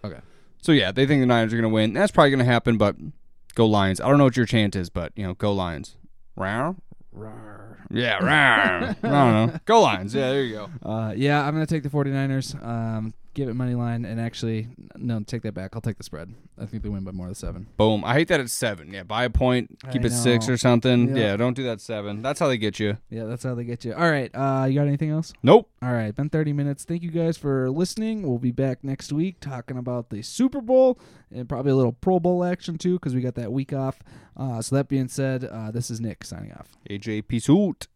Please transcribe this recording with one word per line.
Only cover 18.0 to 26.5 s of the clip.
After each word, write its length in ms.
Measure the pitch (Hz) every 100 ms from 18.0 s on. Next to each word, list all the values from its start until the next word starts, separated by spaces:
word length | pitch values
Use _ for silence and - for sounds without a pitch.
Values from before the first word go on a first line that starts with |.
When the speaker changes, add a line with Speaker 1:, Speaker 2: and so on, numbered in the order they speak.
| -
Speaker 2:
I 80 |
hate 140 | 131 170
that 100 | 165
it's 140 | 120
seven. 400 | - 120 95 78
Yeah, 100 | 98
buy 200 | 87 107 123
a 40 |
point, 480 | - 127 123 - - 131
keep 120 | 127
Speaker 1:
I 20 | 117
Speaker 2:
it 40 |
six 360 | 120 123 120 113
Speaker 1:
know. 60 |
Speaker 2:
or 40 | 123
something. 580 | 131 120 131 123 123 135
Speaker 1:
Yeah. 80 | 107
Speaker 2:
Yeah, 60 | 101
don't 160 | 123
do 100 | 123
that 180 | 127 110
seven. 400 | - 110 101 104
That's 180 | 123 147
how 80 | 156
they 100 | 123
get 220 | 107 -
you. 180 | 104 104 -
Speaker 1:
Yeah, 160 | 113 110
that's 180 | 120
how 120 | 131 120
they 80 | 120
get 180 | 120
you. 100 | 123
All 160 | 113 170
right, 220 | 147 123
uh, 320 | 117 139 135 131
you 60 | 135
got 120 | 143
anything 220 | 143 156
else? 240 | 156 165 -
Speaker 2:
Nope. 260 | 127 214 - _
Speaker 1:
All 100 | 127
right, 240 | 120 107 104
been 140 | 147
thirty 240 | 156 151